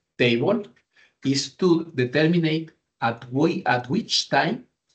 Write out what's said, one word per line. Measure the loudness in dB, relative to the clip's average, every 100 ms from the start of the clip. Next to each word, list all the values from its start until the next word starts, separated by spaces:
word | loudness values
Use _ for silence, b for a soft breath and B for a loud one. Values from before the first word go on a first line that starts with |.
| _ 0
table | 2 2 2 0 -4 _ _ b b b
is | -2 -2 -4
to | 0 2 2 0 -4
determine | 0 2 2 2 2 -2 -6 _ _ -6
at | -4 -4 -6
we-, | 0 0 0 -2
at | -2 -2
which | -4 -2 -4 0
time | 0 0 -2 -10 _ _